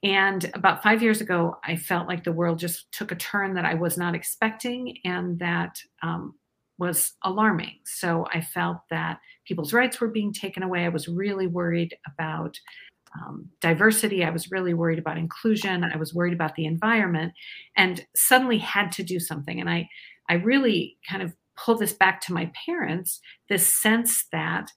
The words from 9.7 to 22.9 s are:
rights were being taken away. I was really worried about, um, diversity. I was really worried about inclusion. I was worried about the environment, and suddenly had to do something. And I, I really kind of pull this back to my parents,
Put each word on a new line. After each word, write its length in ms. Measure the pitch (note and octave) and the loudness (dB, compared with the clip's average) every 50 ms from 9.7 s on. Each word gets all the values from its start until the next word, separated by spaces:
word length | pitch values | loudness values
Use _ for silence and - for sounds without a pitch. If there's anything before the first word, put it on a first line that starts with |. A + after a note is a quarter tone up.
| A3 | 2
rights 260 | A#3+ B3+ B3+ B3+ - | 4 4 2 0 -2
were 80 | A#3+ A3+ | -2 -2
being 220 | G#3+ A3 G#3 G3+ | 0 -2 -2 -2
taken 300 | G3+ - - G3 F#3+ F#3+ | -4 -6 -8 -8 -6 -4
away. 240 | F#3+ F#3 F#3 F3 F3 | -4 -2 0 0 0
I 40 | E3+ | 0
was 180 | E3+ D#3+ - - | 0 -2 -4 -4
really 400 | E3+ F3 G3 G#3 G3+ F#3+ F#3+ F3+ | -4 -2 -2 -2 -2 0 -2 -2
worried 500 | E3+ F3 F3 E3+ E3+ E3+ E3+ E3+ - _ _ | 0 0 0 0 2 0 0 -2 -4 _ _
about, 540 | D#3+ C#3+ - D#3+ D#3 D#3 D#3 D#3+ F3 - - _ - - - - - _ _ _ - - D#3+ | -18 -10 -8 -6 -6 -4 -6 -6 -8 -8 -12 _ -20 -20 -20 -20 -20 _ _ _ -18 -16 -16
um, 300 | D#3+ - D3 D3 - - _ _ | -14 -12 -14 -14 -16 -18 _ _
diversity. 640 | - E3+ E3 D#3 G3 A3 A3 G#3+ - G#3+ G3+ F#3+ F3 | 2 2 4 6 6 6 6 4 2 0 0 2 0
I 60 | D#3+ | 0
was 220 | E3 E3+ E3+ F3 | 0 -4 -6 -4
really 240 | F3+ F#3+ F#3 F3+ E3+ | -4 -2 0 0 0
worried 240 | E3 E3+ E3 E3 D#3+ | 2 2 0 0 0
about 180 | E3 D#3+ D#3 E3 | -2 -6 -4 -4
inclusion. 680 | E3 E3 - - - A#3 A3 G#3+ - G3 F#3 F3 F3+ | -4 -6 -6 -2 2 2 2 2 2 -2 0 0 -2
I 140 | - - D#3 | -2 -2 -4
was 160 | D#3+ D3+ E3 | -6 -4 -2
worried 200 | F3 F3 F3 F3 | 0 0 0 0
about 200 | E3+ E3 D#3 - | 0 -2 -2 -2
the 120 | - D#3+ D#3 | -4 -4 -2
environment, 680 | E3 E3 G#3 A3 A#3 A3 G3+ F3+ F3 D#3+ D#3+ F3 - - - - - - - _ _ | -2 0 2 2 4 4 2 2 2 0 0 -2 -6 -12 -20 -18 -18 -18 -20 _ _
and 300 | - F#3+ F#3 F3+ F3 - _ _ | 2 2 4 2 -2 -8 _ _
suddenly 440 | - - - C4 B3+ C4 B3+ A#3 G#3 | 0 4 6 6 6 6 6 2 2
had 320 | - - - G3+ G3+ F3 | 0 0 0 0 0 0
to 120 | F3 - F#3 | -2 -6 -6
do 160 | E3+ F#3 F3 | -4 -4 -4
something. 400 | E3+ - D#3+ D3+ C#3+ - F3 F3 | -4 -4 -8 -8 -6 -6 -6 -4
And 80 | F3 E3+ | -2 -2
I, 220 | E3+ E3+ E3+ - - - - - - _ _ - | -2 -2 -2 -6 -12 -20 -20 -20 -20 _ _ 0
I 60 | E3+ | 0
really 640 | F3 F3+ A3 C4 C#4 C4+ A#3+ G#3 F3 - - - _ _ - | 2 4 4 4 4 4 4 2 2 0 -4 -10 _ _ -10
kind 140 | F#3 F#3+ F#3+ | -8 -6 -6
of 120 | E3+ - _ _ _ _ | -6 -8 _ _ _ _
pull 200 | - - - A3+ | -8 2 2 2
this 180 | A3 G#3+ F3 - | 2 2 -2 4
back 280 | - F#3+ F#3+ F#3+ - | 4 4 4 4 0
to 120 | - - F3+ | -4 -4 -2
my 180 | F3 F3 E3+ - - - - | -2 -2 -4 -6 -10 -6 -4
parents, 520 | E4+ F4 B3+ - | -4 -2 -2 -2